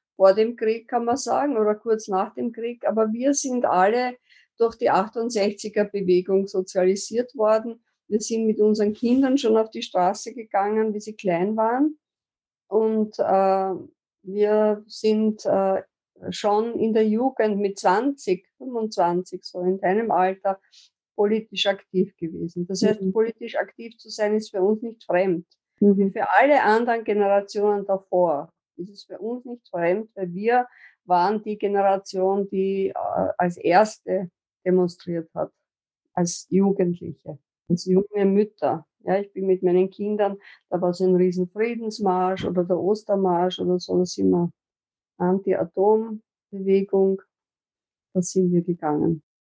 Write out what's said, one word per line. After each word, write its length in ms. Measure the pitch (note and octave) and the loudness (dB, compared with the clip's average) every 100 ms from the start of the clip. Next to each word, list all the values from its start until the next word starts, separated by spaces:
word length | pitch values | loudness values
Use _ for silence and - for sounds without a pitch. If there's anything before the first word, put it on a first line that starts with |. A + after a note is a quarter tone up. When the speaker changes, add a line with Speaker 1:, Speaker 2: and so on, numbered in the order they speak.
| _ - | _ 4
Speaker 1:
vor 180 | F#3+ G3 | 4 6
dem 200 | A3 A#3+ | 2 0
Krieg, 320 | A3 A3+ A3+ | -2 -2 -4
kann 200 | A#3+ A#3 | -4 -2
man 100 | B3+ | -2
sagen, 400 | A#3+ B3 C#4+ C4+ | -2 -2 0 0
oder 180 | G#3+ G#3+ | 0 0
kurz 340 | A#3 A3 A3 | -2 -4 -2
nach 260 | F#3 A3 B3 | -4 -4 -4
dem 180 | B3 | -8
Krieg. 340 | A3+ A3+ A#3+ - | -6 -10 -6 -4
Aber 240 | G#3+ A3 | 0 0
wir 220 | A3+ C4 | 0 0
sind 320 | C#4 C#4 B3 B3 | 0 -2 -2 0
alle 520 | E3+ F#3+ A#3+ B3 B3 _ _ _ - | 4 4 2 -2 -8 _ _ _ -2
durch 180 | A3+ A3 | -2 0
die 140 | A#3 | 2
achtundsechziger 960 | D#3 G#3 A#3+ A#3 A#3 G3+ G#3 G#3+ G#3+ G3+ | 2 0 -4 -4 -2 -2 -4 -8 -2 -2
Bewegung 600 | G3+ F3+ F#3 F#3 G3 G3 | -2 2 2 2 0 0
sozialisiert 880 | G3 F#3+ F#3+ F#3 G3+ - A3 A#3+ C4+ | -4 -4 0 0 0 -2 -4 -4 -2
worden. 460 | G#3+ A3 A3+ A3+ _ _ - | 2 2 0 -12 _ _ -4
Wir 140 | G#3+ | -4
sind 260 | G#3+ A3+ A3 | -2 -2 0
mit 140 | A3 | 2
unseren 320 | G#3+ G#3+ G#3 | 2 4 0
Kindern 460 | G#3+ A#3 B3+ C4+ C4+ | 0 0 2 4 2
schon 180 | A#3 A3 | 2 2
auf 140 | A3 | 0
die 120 | - | -4
Straße 520 | A#3 F#3 F3+ G#3+ - B3 | -6 0 0 0 -8 -14
gegangen, 580 | A3 G3 G3+ A3 A3 | -6 -2 0 0 0
wie 80 | G#3 | -2
sie 160 | G#3+ G#3+ | -8 -8
klein 400 | G3+ E3+ F#3+ A3 | -2 0 0 0
waren. 420 | A3 B3 D4+ D#4 _ _ _ _ _ _ - | 0 2 0 -2 _ _ _ _ _ _ -2
Und, 500 | G3+ A3 A3 G#3+ - | 0 2 0 -2 -2
äh, 560 | - F#3+ F#3+ F#3+ F#3+ F#3 - _ _ _ F#3 | 0 2 2 2 -2 -6 -10 _ _ _ -10
wir 600 | G3+ G#3 G#3+ G#3+ G#3+ G#3+ | 0 2 4 2 0 -6
sind, 600 | - G#3+ G#3+ A3 G#3+ G3 | -4 0 2 2 0 0
äh, 360 | F#3+ F#3+ F#3+ - _ _ _ F#3+ | 0 2 -2 -4 _ _ _ -12
schon 440 | F#3 G#3 G#3 A#3 A#3 | -4 0 0 0 -2
in 180 | A3+ | 0
der 160 | A3 A3 | 2 2
Jugend 500 | G#3+ C4 C4 A3 G3 | 2 0 0 -2 0
mit 200 | G3+ G3 | -4 -2
zwanzig, 680 | G3+ G3 C4+ C#4 - F3+ _ _ | 0 2 0 -4 -4 -4 _ _
fünfundzwanzig, 840 | C4 A#3+ A3 G#3+ F3 F3 F#3 F#3 - | -10 -6 -6 0 0 0 -4 -12 -12
so 180 | F#3 | -6
in 180 | F3+ F#3+ | -2 -2
deinem 300 | F#3+ G3+ A3+ | 0 0 0
Alter, 500 | F3 F#3 F#3+ G3 F#3+ _ _ _ _ _ - | 0 0 -2 -4 -6 _ _ _ _ _ -2
politisch 520 | G#3 A3 A3 F#3+ G3+ | 0 0 -4 -4 -2
aktiv 500 | G3 - F#3 G3+ - | -4 -4 -2 -2 -4
gewesen. 480 | E3 E3 E3+ F3 F3+ | -10 -8 -10 -8 -6
Das 120 | F#3+ | 0
heißt, 220 | G#3+ G#3+ | 0 0
Speaker 2:
Mhm. 100 | F#3+ | -2
Speaker 1:
politisch 440 | G#3 A3+ A3+ A#3 - | -2 -2 -4 -10 -8
aktiv 420 | F#3+ - A3+ - | -8 -10 -20 -20
zu 100 | A3 | -16
sein, 280 | G#3+ G#3 G#3+ | -4 -2 -2
ist 140 | G#3+ | -4
für 120 | G3+ | -2
uns 200 | F#3+ G#3+ | 0 0
nicht 220 | A#3 A3+ - | -4 -12 -2
fremd. 400 | F3+ G3 E3+ - _ _ - | 0 0 -2 -6 _ _ 2
Speaker 2:
Mhm. 320 | G3+ G3 G3 | 4 4 2
Speaker 1:
Für 160 | A3+ A#2 F#3 | -2 0 4
alle 240 | C4+ C#4+ | 6 4
anderen 400 | - A3 A#3+ A#3 | 4 2 2 -2
Generationen 840 | A3 G#3 G3+ G3+ G3+ G#3 G#3 G3+ G3 | -2 0 2 2 0 -2 0 0 -2
davor 680 | F#3+ - F3+ F3 C#3+ D#3+ _ _ - | -4 -2 0 2 0 -6 _ _ -16
ist 140 | F#3+ | -16
es 120 | G3 | -16
für 160 | - F#3 | -18 -12
uns 260 | G#3+ B3 B3 | -8 -8 -10
nicht 240 | A#3+ _ | -18 _
fremd, 420 | F3 E3+ G3 A3 - | -2 0 0 -4 -10
weil 180 | F#3 | -8
wir 360 | F3 G#3+ B3 B3 _ - _ - | -6 0 0 0 _ -20 _ -2
waren 360 | F3 F#3 G#3+ | 0 2 0
die 160 | G#3+ G#3 | -4 -4
Generation, 880 | G3+ G3+ G3 F#3+ G3 F#3+ F#3+ G3 G3 | -2 2 2 0 -2 -2 0 0 -2
die, 420 | F#3+ F#3+ G3 F#3+ | -2 -2 0 -4
äh, 380 | - - - F#2 - | -4 -4 -2 -2 0
als 200 | F3+ F3 | -2 -2
erste 720 | - F3 G#3+ - - F#3 F3+ _ _ _ F#3 | 2 4 2 -2 -6 -4 -4 _ _ _ 0
demonstriert 640 | F#3 F3 - - E3+ D#3+ D#3 | 2 0 -4 -8 -8 -8 -8
hat, 160 | D#3 _ _ _ _ _ _ | -8 _ _ _ _ _ _
als 340 | - F3 - - | -2 -2 -4 -2
Jugendliche, 840 | F3+ G3 G3 F3+ F3 F3 - D#3+ D3+ _ _ - | 2 2 2 -2 -2 -8 -14 -16 -18 _ _ -4
als 180 | F3 F#3 | -4 2
junge 380 | F#3 G#3 G#3 G3 | 2 2 0 2
Mütter. 640 | G3 G#3+ - C#3+ D#3 - _ | 2 0 -2 -4 -4 -8 _
Ja, 180 | F3+ F#3+ | -2 -2
ich 140 | G3+ | -2
bin 160 | F#3+ F#3+ | -6 0
mit 160 | F#3 F#3 | 2 4
meinen 260 | F3+ F#3+ | 2 2
Kindern, 480 | F#3+ G#3 G#3 G3+ G3 - - - | -2 -4 0 -2 -2 -14 -20 -8
da 100 | F3 | -2
war 140 | F3+ F3 | -2 0
so 100 | F#3 | 2
ein 120 | F3+ | 4
riesen 320 | F#3 F3+ F3+ | 4 2 -4
Friedensmarsch 960 | G#3 A#3 A#3+ A3 A3 G3 F#3 F#3 F#3+ F3+ | -2 -4 -2 -8 -4 0 0 0 -2 -4
oder 180 | F3+ | -2
der 160 | F3 F3 | 0 0
Ostermarsch 800 | F3 G#3+ - G3+ F#3 F3 F3+ F3+ | 0 -2 0 0 2 2 0 -2
oder 220 | F3+ F3+ | -2 -2
so, 180 | - F3+ | 0 0
da 60 | F3+ | 0
sind 260 | - F#3+ | 0 2
wir 220 | F3+ F3 - _ _ _ _ _ - | 2 0 -4 _ _ _ _ _ -4
Anti-Atom-Bewegung, 2000 | F3+ G3 G3 F#3 F3 - G3+ A3 A3+ A3 _ _ _ G3 G3 G3 G3 G3 F#3+ F#3+ - _ _ _ _ _ _ _ _ F#3 | 0 0 0 -2 -2 0 4 4 0 -10 _ _ _ -8 0 2 2 2 2 0 -6 _ _ _ _ _ _ _ _ -4
da 80 | |
sind 300 | F3 F#3+ F3+ | -2 0 2
wir 100 | F3 | 2
gegangen. 640 | E3+ F3 D#3 D3 D#3+ D#3+ _ _ | 0 -4 -2 0 0 -2 _ _